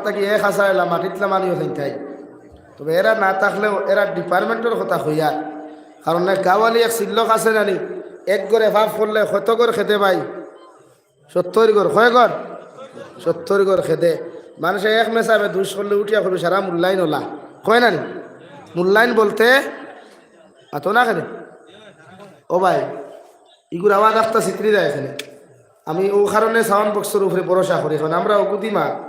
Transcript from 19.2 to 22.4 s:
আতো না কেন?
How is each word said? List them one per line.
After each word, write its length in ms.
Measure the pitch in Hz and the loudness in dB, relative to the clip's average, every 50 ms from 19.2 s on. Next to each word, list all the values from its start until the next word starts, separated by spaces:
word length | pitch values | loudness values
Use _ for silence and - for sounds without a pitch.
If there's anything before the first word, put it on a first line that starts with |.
| 214 208 208 - 226 240 262 277 269 - - - - - - - - - - - - _ _ - - - _ _ _ - | 2 2 2 2 4 4 4 4 2 -2 -10 -14 -16 -18 -20 -20 -20 -20 -20 -20 -20 _ _ -20 -20 -20 _ _ _ -12
আতো 200 | - 147 - 180 | -8 -6 -2 0
না 120 | 214 240 247 | 2 2 2
কেন? 160 | 233 202 165 135 - - - - - - - - - - - - 202 - - - - - - - - - - | 2 0 -4 -4 -8 -12 -16 -16 -18 -20 -20 -20 -20 -20 -20 -20 -20 -20 -20 -20 -20 -20 -20 -20 -20 -20 -16